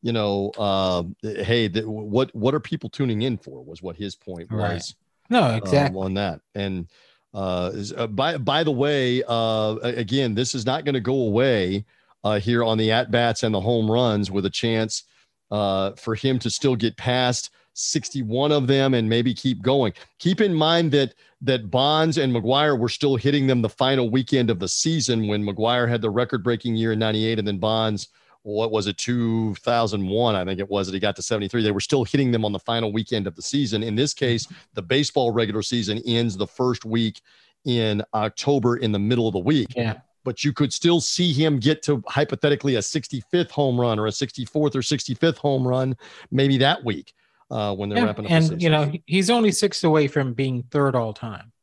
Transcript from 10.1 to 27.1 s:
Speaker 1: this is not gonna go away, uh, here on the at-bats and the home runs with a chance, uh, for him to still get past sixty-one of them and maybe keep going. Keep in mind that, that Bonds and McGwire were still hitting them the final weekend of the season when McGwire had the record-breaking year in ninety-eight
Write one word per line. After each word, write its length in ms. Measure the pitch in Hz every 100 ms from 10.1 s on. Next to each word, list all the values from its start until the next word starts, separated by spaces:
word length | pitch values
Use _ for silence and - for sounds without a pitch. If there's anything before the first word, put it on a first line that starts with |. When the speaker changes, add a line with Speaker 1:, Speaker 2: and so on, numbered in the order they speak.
| 135 127
Speaker 1:
this 220 | 107 127 131
is 100 | 113
not 200 | 143 147
gonna 160 | 135
go 120 | 110
away, 720 | 135 117 104 135 113 90 98 104 _ _ _
uh, 160 | 104 104
here 240 | 95 120
on 140 | 117 110
the 140 | 110
at-bats 520 | 113 120 117 120 117
and 100 | 117
the 80 | 107
home 300 | 98 120 110
runs 400 | 113 123 104 98
with 140 | 95 95
a 40 |
chance, 540 | - 117 113 110 - - _ _ _ _
uh, 400 | 104 101 95 95
for 240 | - - 110
him 240 | 135 131
to 100 | 117
still 280 | - 139 123
get 180 | 117 -
past 520 | - 123 127 123 - _ _
sixty-one 760 | - - 156 - 139 113 120 147
of 160 | 147 127
them 260 | 135 135 127
and 120 | 110
maybe 260 | 113 120
keep 280 | 113 131 107
going. 320 | 98 139 113 - - _
Keep 220 | 170 185
in 120 | 208
mind 380 | 165 156 170 165
that, 220 | 143 131 _ _ _
that 300 | 131 127 107
Bonds 460 | 127 139 156 160 160
and 160 | 135
McGwire 440 | 117 107 135 151 127
were 120 | 117
still 260 | - 143 131
hitting 320 | 135 143 135
them 140 | 123
the 80 | 110
final 400 | - 131 135 120
weekend 400 | 127 123 135 117
of 100 | 98
the 80 | 92
season 600 | - - 165 123 117 104
when 160 | 104
McGwire 440 | 104 98 113 123 120
had 140 | 120
the 80 | 110
record-breaking 680 | 104 123 123 98 117 123 113
year 160 | 113
in 80 | 107
ninety-eight 400 | 110